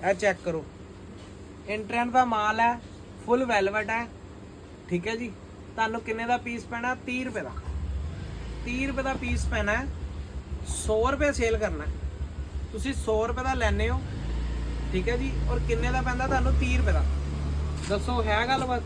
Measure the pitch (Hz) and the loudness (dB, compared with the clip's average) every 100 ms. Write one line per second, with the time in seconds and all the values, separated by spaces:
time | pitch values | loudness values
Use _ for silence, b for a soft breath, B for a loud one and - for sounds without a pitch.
0 | 180 196 208 185 - 160 143 - - - | 2 4 4 2 -2 -4 -6 -14 -16 -16
1 | - - - - - - - 208 208 233 | -16 -16 -16 -16 -16 -14 -6 -6 -2 0
2 | 240 247 247 220 214 214 233 240 - - | 4 6 6 4 4 6 4 4 -4 -16
3 | - - - 247 254 214 196 208 208 226 | -16 -12 2 2 4 4 4 2 -2 -4
4 | 233 - - - - - - - - 175 | -4 -12 -16 -16 -16 -16 -18 -18 -4 -2
5 | 190 226 240 190 - - - - 226 226 | 0 -4 -4 -10 -16 -16 -12 -2 0 0
6 | 220 220 233 240 233 233 - 233 247 254 | -2 -2 2 2 0 -6 -6 -4 -2 -2
7 | - 247 254 214 135 - - - - - | -2 -4 -2 -4 -6 -8 -6 -4 -4 -4
8 | - - - - - - - 247 269 269 | -4 -6 -8 -8 -8 -6 -4 -2 -2 0
9 | 269 254 240 240 - 226 202 220 277 - | -2 -2 -2 0 0 0 2 0 -2 -6
10 | - - - - - - - - - 214 | -8 -8 -8 -10 -8 -8 -6 -4 2 4
11 | 240 277 294 285 233 226 208 160 - - | 4 4 2 4 2 2 0 -2 -4 -4
12 | - - - - - - - 214 269 269 | -6 -6 -8 -6 -6 -6 -6 -4 -4 -2
13 | - 220 226 254 254 262 220 202 226 254 | 2 2 2 0 0 2 2 4 2 2
14 | - - - - - - - - - 185 | -2 -4 -2 -2 0 -2 -2 -2 0 0
15 | 190 240 269 262 - 240 - 233 247 254 | 2 2 0 2 2 2 2 2 2 2
16 | 254 247 262 269 254 269 254 254 233 190 | 2 2 2 4 4 4 4 4 6 4
17 | - - - - - - - - - 202 | 4 2 -2 -2 0 0 -2 -2 0 0
18 | - 247 220 208 240 262 254 247 | 2 2 4 4 4 2 2 0